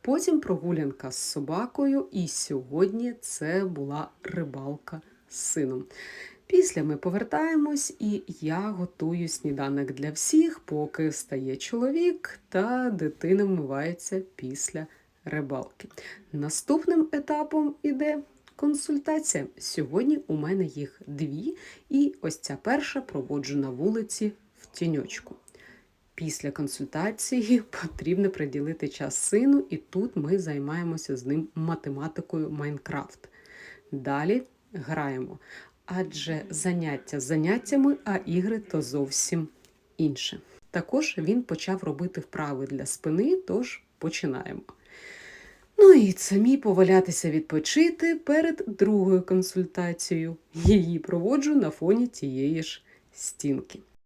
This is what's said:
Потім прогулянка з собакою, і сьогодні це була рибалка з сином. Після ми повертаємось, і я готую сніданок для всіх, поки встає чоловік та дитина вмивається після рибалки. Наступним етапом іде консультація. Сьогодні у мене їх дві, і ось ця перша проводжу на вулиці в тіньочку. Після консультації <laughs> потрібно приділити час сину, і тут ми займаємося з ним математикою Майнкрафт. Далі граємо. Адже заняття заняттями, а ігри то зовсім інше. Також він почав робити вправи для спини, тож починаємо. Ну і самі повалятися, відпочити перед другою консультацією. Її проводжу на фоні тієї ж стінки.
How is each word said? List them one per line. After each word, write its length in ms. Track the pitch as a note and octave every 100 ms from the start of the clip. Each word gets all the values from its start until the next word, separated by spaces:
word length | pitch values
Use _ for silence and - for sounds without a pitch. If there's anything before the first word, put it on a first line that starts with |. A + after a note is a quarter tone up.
Потім 400 | - D4 - D#4
прогулянка 680 | - F3+ E3+ E3 C#3+ C3+ C3
з 60 | B2
собакою, 920 | - - C#3 E3 B3 - C#4 C4+ -
і 160 | G3+ E3+
сьогодні 840 | - - C#3 B2+ D3+ G3 A3 A#3+ A#3
це 440 | - - D#3 F#3
була 460 | G3 D#3 C#3 C#3+ D3+ _
рибалка 760 | - F3+ D3+ C3+ C3+ D3 - D#3+ - _ _
з 80 | -
сином. 480 | - D#3+ C3+ B2+ C#3 - - - - - _
Після 380 | F4+ F4+ -
ми 120 | D3+ D3
повертаємось, 1000 | F3+ F#3+ A#3 D4+ D#4+ D#4+ D4 D4 - -
і 240 | G#3+ G3+ - F3
я 200 | D#3 E3
готую 680 | G#3 G3 F3+ _ D#3+ F3 E3+
сніданок 640 | - D3+ C#3 C#3 C#3 C3+
для 180 | - D3
всіх, 500 | D3+ - D#4 E4 D#4
поки 480 | - D3+ D3+ - D#3
встає 480 | D3+ - C3+ C3 C3+
чоловік 840 | - A#3 B3 D#4 F4 F4+ - - _
та 420 | F#3 G#3+ B3 B3+
дитина 540 | G3+ D#3 D#3 E3 F#3+
вмивається 800 | G3+ F#3 C#3 C3+ D#3 F3 - F#3+ F#3+ -
після 500 | B2+ C#3 - D#3 D#3 - _ _
рибалки. 640 | - D3+ C#3 C3+ - _ - - - - -
Наступним 760 | D3+ D3 - - D4+ E4+ E4 D#4
етапом 640 | D4 C#4+ D4+ D4+ D#4 D4 D4
іде 400 | D4 C4 D4+ D4+ C#4+ _ - -
консультація. 880 | D4 D4 - D4 C#4+ D#4 D4+ E3 C3+ -
Сьогодні 600 | - - C3+ D#3+ B3+ D4+ -
у 100 | D#3
мене 280 | D3+ G3
їх 360 | E3+ C#3+ C#3+ _ -
дві, 500 | C#3+ D#3 C#3+ B3 F#4 - - _
і 240 | C4+ C#4+ -
ось 180 | D#3+ D#3
ця 200 | - C#3
перша 380 | - C#4 C#4+ -
проводжу 560 | - D3 B2+ C#3+ C3+ C#3+
на 140 | C3+
вулиці 640 | B2+ E3+ A3 A3 - G#3 - _ _
в 60 | -
тіньочку. 680 | - E3+ D3+ - - - - - - - - _ _ _
Після 360 | - D#3+ D3+ C#3+
консультації 1080 | C#3 C#3+ - C#3+ D#3 F#3+ A3 - B3+ G#3+ A#3+
<laughs> 220 | A3 -
потрібно 480 | E3 - D#3+ F#3 G3
приділити 580 | F#3+ D3 C#3+ C#3+ D#3+ D3
час 280 | - C#3 -
сину, 500 | - G#3 C4 C#4 -
і 60 | D#3+
тут 400 | - F#3 A#3 -
ми 220 | D3 F#3+
займаємося 800 | E3 D3 C#3 E3 E3+ E3 - C3
з 100 | B2
ним 220 | D3 D#3+
математикою 960 | - D#3+ E3 - C#3 D#3 D#3 E3 E3 D#3
Майнкрафт. 800 | D3+ C#3+ D3 - F3+ - - - - - - - - _
Далі 500 | C#3 C3 C#3 D#3+ A#3 B3+ _ _
граємо. 680 | G3 C3 D#3 C#3+ C3 B2+ - - - - _ -
Адже 560 | F3+ F#3 - E3 D#3 -
заняття 720 | D#3 F3+ F3 E3 C#3 - D3
заняттями, 760 | C3 D#3 D#3 A#3 - C#4 C4+ C#4+
а 120 | - G3
ігри 420 | - E3+ F#3+ A3
то 240 | G#3+ D#3+
зовсім 680 | B2+ C#3 C#3 - - F3 D#3 _ _ _ _ -
інше. 440 | D#3+ C3+ - - - - -
Також 440 | F3 F3 C4 D#4 -
він 240 | D#3+ A#3+
почав 420 | B3 D#3+ - F#3+
робити 360 | D#3 C#3 F3 F3+
вправи 460 | - - D3+ C3+ C3+
для 200 | C3+ C3
спини, 500 | - D#3+ D#3+ B3 F#4
тож 460 | - F#3+ B3 - _ _
починаємо. 640 | E3 - - - - - - - _ - - - - - - - _ -
Ну 80 | G4
і 200 | E4 G3+
самі 440 | F#3 - G3 A3+ C#4
повалятися, 760 | A3 F3+ F#3 F#3+ F#3 D#3+ E3+
відпочити 840 | D3+ D#3 D#3 D#3 - E4+ E4 E4
перед 500 | D#4+ - D4+ E4 D#4+ -
другою 560 | G3 G#3 G#3 F#3+ F#3
консультацією. 1120 | F3+ F#3 F#3 F#3 F3+ - F3 E3+ - E3+ D#3+ E3 _
Її 440 | D#3+ F3 G#3 E3 E3+
проводжу 560 | - F3 F3+ C#4 C#4+
на 160 | D4 E3
фоні 360 | - E3 A3+ A#3+
тієї 560 | - C#3 C3 C#3 D#3+
ж 200 | D#3+ - _ - _
стінки. 640 | - - - C#3+ C3+ - - - _